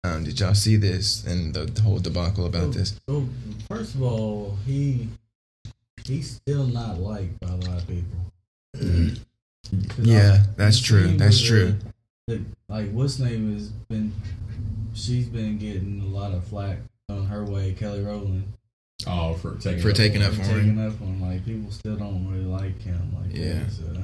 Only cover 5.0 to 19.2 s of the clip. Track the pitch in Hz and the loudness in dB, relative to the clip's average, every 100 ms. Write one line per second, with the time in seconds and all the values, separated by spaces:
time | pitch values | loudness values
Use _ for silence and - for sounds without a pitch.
5 | 110 - _ _ _ _ - - _ - | -4 -10 _ _ _ _ -18 -18 _ -18
6 | - 139 131 120 - 143 131 117 113 87 | -6 -6 -6 -8 -4 -2 0 -2 -4 -6
7 | 92 104 92 - 90 90 90 90 87 92 | -6 -6 -6 -6 -6 -4 -4 -6 -4 -6
8 | 85 87 - _ _ _ _ - 92 87 | -6 -6 -8 _ _ _ _ -6 2 4
9 | 85 - - _ _ _ - 95 95 - | 4 0 -12 _ _ _ -4 -2 -2 2
10 | 113 110 101 98 101 - 104 - - 107 | 6 8 10 8 6 6 4 6 6 6
11 | - 98 101 104 - 110 92 101 - - | 6 6 8 8 6 6 6 2 -4 -18
12 | _ _ - 113 - - - 107 101 113 | _ _ -8 -6 -6 -14 -8 -6 -4 0
13 | 139 131 123 113 107 104 104 - - 110 | 0 0 -2 0 -2 -2 -8 -12 -6 -4
14 | 107 101 - - - - - - 110 - | -2 -4 -8 -8 -8 -6 -6 -6 -6 -6
15 | - 123 117 113 107 104 107 95 98 101 | -2 -2 -2 -4 -4 -4 -4 -4 -4 -4
16 | 98 98 101 90 90 104 98 92 - _ | -4 -4 -4 -4 -6 -6 -6 -6 -10 _
17 | - 101 98 104 101 98 95 92 104 101 | -10 -6 -4 -4 -4 -2 -2 -4 -6 -4
18 | 98 104 101 92 95 - _ _ _ _ | -4 -4 -4 -4 -4 -10 _ _ _ _
19 | - 90 | -4 -2